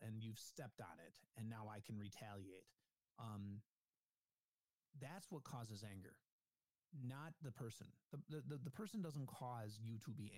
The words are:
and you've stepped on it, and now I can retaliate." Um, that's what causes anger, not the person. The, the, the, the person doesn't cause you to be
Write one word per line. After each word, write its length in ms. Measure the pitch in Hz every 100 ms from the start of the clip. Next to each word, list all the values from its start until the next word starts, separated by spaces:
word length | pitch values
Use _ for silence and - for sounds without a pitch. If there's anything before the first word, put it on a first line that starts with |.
and 220 | 113 110
you've 160 | 113 110
stepped 420 | - - 123 -
on 160 | 92 82
it, 80 | 82 - - 113
and 140 | 110
now 160 | 113 107
I 120 | 107
can 180 | - 107
retaliate." 720 | 101 - 110 101 92 92 - - _ _ _ -
Um, 420 | 113 104 101 101 - _ _ _ _ _ _ _ _ _ _ _ _ 143
that's 260 | 127 190 -
what 140 | 165
causes 400 | - 127 113 101
anger, 320 | 107 98 95 - _ _ _ _ _ _ _ 147
not 300 | 123 135 160 -
the 100 | 143
person. 360 | - 117 - - - _
The, 60 | 147 -
the, 120 | 151 131
the, 40 | 147
the 60 | 123
person 320 | - 214 220
doesn't 240 | 170 143 131
cause 520 | - 127 120 107 107
you 160 | 113 113
to 80 | 113
be 200 | 104 101